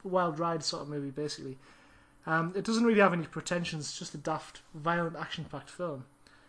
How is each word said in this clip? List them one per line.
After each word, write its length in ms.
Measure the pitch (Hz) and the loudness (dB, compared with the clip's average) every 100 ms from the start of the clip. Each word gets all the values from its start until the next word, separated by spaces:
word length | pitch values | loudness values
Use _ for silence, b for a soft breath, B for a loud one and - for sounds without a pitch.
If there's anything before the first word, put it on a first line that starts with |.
| 190 | 0
wild 300 | 185 175 151 | 2 2 2
ride 240 | 170 165 | 0 0
sort 200 | 143 170 | -2 -6
of 40 | 147 | -6
movie, 220 | 147 139 | -4 -4
basically. 460 | 135 147 - 135 131 b b b b b b - | -4 -6 -6 -10 -12 b b b b b b 0
Um, 280 | 160 165 196 | 0 2 -2
it 80 | |
doesn't 220 | 202 226 233 | 0 4 6
really 160 | 208 | 8
have 100 | 190 | 8
any 140 | 170 151 | 6 -2
pretensions, 640 | 160 - 175 170 160 139 | -6 -2 -2 -2 -4 -6
it's 100 | - | -8
just 140 | 165 | -10
a 40 | 151 | -6
daft, 440 | 160 151 - - - | -4 -4 -6 -18 -18
violent, 440 | 156 156 170 165 156 | -6 0 2 0 -4
action-packed 520 | 160 - 143 139 - | -8 -8 -8 -10 -12
film. 360 | - 175 135 127 _ - b | -6 -4 -4 -10 _ -20 b